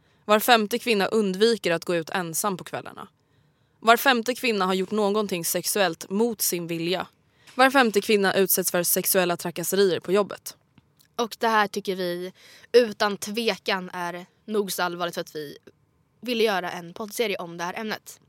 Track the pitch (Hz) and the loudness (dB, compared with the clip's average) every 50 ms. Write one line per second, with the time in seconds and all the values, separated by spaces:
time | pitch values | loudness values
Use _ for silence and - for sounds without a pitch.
0 | _ _ _ _ - - 208 214 - 262 240 226 208 196 233 233 - 240 220 196 | _ _ _ _ 2 2 2 4 6 6 4 4 4 2 -2 -2 0 0 2 2
1 | 185 - - 226 208 190 185 185 214 233 226 208 - 175 170 165 - - 175 170 | 2 2 2 2 2 2 2 4 4 4 2 2 0 -2 -2 -2 -2 -2 -2 -2
2 | 160 - - 196 175 165 160 - - 208 185 160 160 - - 127 - - 67 - | -2 -4 -6 -6 -6 -4 -6 -4 -2 -2 -4 -4 -8 -10 -10 -10 -10 -10 -16 -16
3 | - - _ _ _ _ _ _ _ _ _ _ _ _ _ _ - 220 233 226 | -18 -18 _ _ _ _ _ _ _ _ _ _ _ _ _ _ 4 4 4 6
4 | - 277 254 233 220 - 247 - - 240 214 196 185 185 190 190 185 - 208 214 | 6 4 4 2 2 -2 -4 -2 0 0 0 2 2 0 0 0 0 -2 0 0
5 | 208 196 202 214 214 190 190 170 165 - - 180 - - - 214 190 175 165 - | 0 0 0 0 -2 -2 -4 -4 -4 -2 -2 -2 -2 -2 0 2 2 2 0 -4
6 | - - 190 208 233 240 214 - - - 185 175 170 165 170 165 165 170 180 175 | -8 -4 -2 0 0 0 0 -2 -2 -2 -2 -4 -4 -6 -6 -4 -2 -2 -2 -4
7 | - - _ _ _ _ _ _ _ - - 247 254 269 262 277 247 220 - 202 | -4 -8 _ _ _ _ _ _ _ -6 2 4 4 6 6 4 4 4 2 0
8 | - - 220 202 196 185 - 202 190 180 - 190 180 - - 180 175 - - 190 | 2 2 2 4 4 2 4 2 2 2 2 0 0 0 0 0 0 2 0 0
9 | 180 - - 190 180 175 175 - - 170 - - 170 - 190 190 202 185 160 120 | 0 2 2 2 2 2 0 -2 -4 -8 -6 -6 -4 -2 2 4 4 4 2 0
10 | - - 185 208 202 - - - - - - _ _ _ _ - _ _ _ _ | 0 0 2 2 2 0 -4 -14 -14 -18 -18 _ _ _ _ -20 _ _ _ _
11 | _ _ - - 240 214 - - 233 226 226 214 208 196 - 202 - 202 185 185 | _ _ -6 -6 -6 -6 -4 -2 0 2 4 4 2 2 -2 -6 -6 -6 -4 -4
12 | 185 175 175 175 180 190 - _ - - - - - - - 240 247 214 214 - | -4 -4 -4 -6 -8 -12 -14 _ -20 -20 -20 -20 -6 4 4 4 6 4 0 -2
13 | 220 208 202 190 - 214 202 240 233 220 185 - - 226 202 185 180 180 - 180 | -2 -2 -2 -4 -6 -6 -4 -2 0 0 -2 -2 -2 -4 -4 -4 -4 -10 -10 -8
14 | 175 175 175 175 185 _ _ _ - 220 214 208 208 185 - - 180 180 175 175 | -8 -8 -8 -10 -14 _ _ _ -10 -4 -2 -2 -2 -2 -2 -2 -2 -2 -2 -4
15 | 175 175 170 185 170 - - 151 151 143 - - _ - _ _ _ _ _ _ | -4 -4 -4 -6 -10 -8 -10 -12 -12 -12 -14 -18 _ -20 _ _ _ _ _ _
16 | _ _ _ _ - 247 240 226 220 220 196 180 180 175 180 180 175 170 180 - | _ _ _ _ -6 -4 0 0 2 2 0 -2 -4 -6 -10 -10 -12 -14 -12 -12
17 | 226 208 - - 233 208 185 - 180 170 170 170 170 180 190 - 220 214 202 - | -12 -10 -4 -4 -2 -2 -2 -6 -8 -10 -8 -8 -8 -8 -8 -8 -8 -8 -8 -8
18 | - - - _ _ | -10 -18 -20 _ _